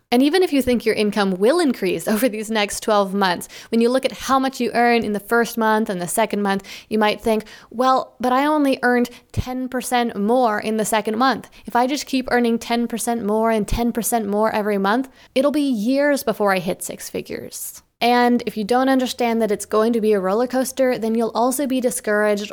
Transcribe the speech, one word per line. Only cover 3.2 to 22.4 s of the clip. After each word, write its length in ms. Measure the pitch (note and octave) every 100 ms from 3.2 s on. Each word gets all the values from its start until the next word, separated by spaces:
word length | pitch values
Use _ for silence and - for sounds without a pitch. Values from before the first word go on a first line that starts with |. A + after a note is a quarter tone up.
| F#3+ E3+ - - -
when 120 | A#3
you 80 | A#3
look 160 | C4
at 60 | C4
how 300 | G#3 - C4+
much 180 | C4 C4
you 140 | A#3+
earn 300 | A#3 A#3+ A#3
in 80 | G#3+
the 80 | G3+
first 360 | - A#3 A3+ A#3
month 320 | A3 G#3+ A3
and 140 | F3+
the 60 | F3
second 340 | - G#3+ G3+
month, 220 | G3+ G3 - - -
you 100 | G#3+
might 220 | G#3+ G#3+
think, 240 | A#3 G#3+ - - -
"Well, 460 | A#3 C4 C4 - -
but 140 | B3
I 120 | B3+
only 360 | D4 D4+ C#4 C4
earned 280 | A#3+ B3 A#3+ - _
ten 380 | - B3+ B3+ B3+
percent 480 | B3+ - B3 A#3+ -
more 420 | G3+ B3+ A#3 G#3
in 200 | A3 A3
the 60 |
second 320 | G#3 A3 G#3+ G#3+
month. 320 | C4+ A3 - -
If 120 | - A#3+
I 100 | B3+
just 200 | C#4+ -
keep 200 | C4 B3+
earning 260 | B3 A#3 A#3
ten 300 | - A#3 A#3
percent 360 | A3+ - A#3
more 280 | G3+ A3 A3+
and 160 | A3 G3+
ten 240 | - A#3+
percent 340 | A#3 G3 A#3 G3+
more 240 | G#3 A3
every 280 | G#3+ G#3 G3+
month, 300 | G3 A#3+ C4 - - C4
it'll 160 | C#4+
be 80 | D4
years 640 | C#4 A3+ A3+ C4+ D4 C#4
before 280 | - G#3 G3+
I 60 | F#3+
hit 240 | F3 F3+
six 260 | - F3+ -
figures." 760 | F#3 - - - - - - _ -
And 420 | A#3 A#3+ A#3+ A#3+ -
if 100 | A3
you 80 |
don't 240 | G3+ B3 C4
understand 520 | C4+ B3 - A#3 A3+
that 100 | A3
it's 140 | G3+ -
going 260 | G#3+ A3+
to 80 | A#3
be 120 | G#3+
a 60 | G#3
roller 300 | F#3 G#3+ B3
coaster, 500 | B3+ C4 - B3+ A#3+
then 160 | A3+
you'll 160 | A3+ A3+ A3
also 320 | B3 B3+ C#4
be 120 | C4
discouraged 720 | B3 - G#3+ G#3 G#3+ G3+